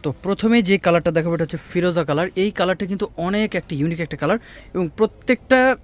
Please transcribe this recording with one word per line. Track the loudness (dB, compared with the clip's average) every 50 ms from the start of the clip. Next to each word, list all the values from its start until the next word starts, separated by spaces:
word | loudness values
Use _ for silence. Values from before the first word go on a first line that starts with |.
| -4
তো | -6 -8 -6 -4
প্রথমে | -4 -4 0 2 2 4 4 4 2
যে | 0 2 4
কালারটা | 4 2 4 2 2 0
দেখাবো | 0 0 0 -2
এটা | -2 -2
হচ্ছে | -4 -6 -10 -10 -4
ফিরোজা | -4 0 0 0 0 0 -2 0
কালার। | 0 -2 -2 -2 -2 -2 -2
এই | -2 0 0
কালারটা | 0 0 0 -2 -2 -6
কিন্তু | -4 -4 -6 -6 -6 -6 -4
অনেক | -2 0 0 -2 0 -2 -6
একটা | -6 -4 -4 -2
ইউনিক | -2 -2 -2 -4 -6
একটা | -8 -6 -4 -2
কালার | -2 -2 -2 -4 -10 -20 -20 -20 -8 -4
এবং | -4 -4 -4 0 0
প্রত্যেকটা | 0 0 0 -8 -2 -2 -2 -2 2 2 4 4 6 4 2 0